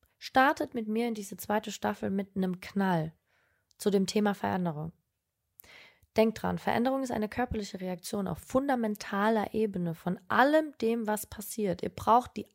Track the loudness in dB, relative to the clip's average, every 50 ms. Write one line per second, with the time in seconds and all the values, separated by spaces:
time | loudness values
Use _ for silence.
0 | _ _ _ _ -16 0 4 4 6 6 4 2 -2 -4 -4 -6 -4 -2 -2 0
1 | 0 -2 -2 -6 -8 -10 -12 -10 -4 -2 -2 -2 -2 -4 -6 -4 -4 -4 -2 -2
2 | -4 -2 -2 -2 -4 -4 _ -2 -2 -2 -2 -4 -8 -6 -2 0 2 2 2 2
3 | 0 -2 -6 _ _ _ _ _ _ _ _ _ _ _ _ _ 0 2 4 4
4 | 2 2 2 2 2 2 0 0 -2 -2 0 0 -2 -2 -4 -4 -8 -10 -12 _
5 | _ _ _ _ _ _ _ _ _ _ _ -20 -20 -20 -20 -20 -20 -20 _ _
6 | _ _ _ 4 4 4 2 0 -2 -2 -2 -2 -2 -2 0 0 0 0 0 -2
7 | -2 -2 -2 -4 -4 -4 -2 -4 -4 -2 -4 -6 -6 -8 -8 -8 -6 -6 -6 -8
8 | -8 -6 -4 -4 -4 -4 -6 -8 -8 -2 0 0 2 2 0 0 0 -2 -2 -4
9 | -6 -4 -2 0 2 2 4 2 0 0 0 0 0 0 0 -2 -2 -4 -4 -4
10 | -4 -4 -4 -4 -4 _ 4 4 6 6 6 4 2 0 -2 -2 0 0 0 0
11 | 0 -2 -2 -4 -4 -8 -12 -14 -12 -10 -4 -2 -2 -2 -2 -2 -4 -6 -6 -2
12 | 2 4 6 6 4 2 -6 -12 -12 0 _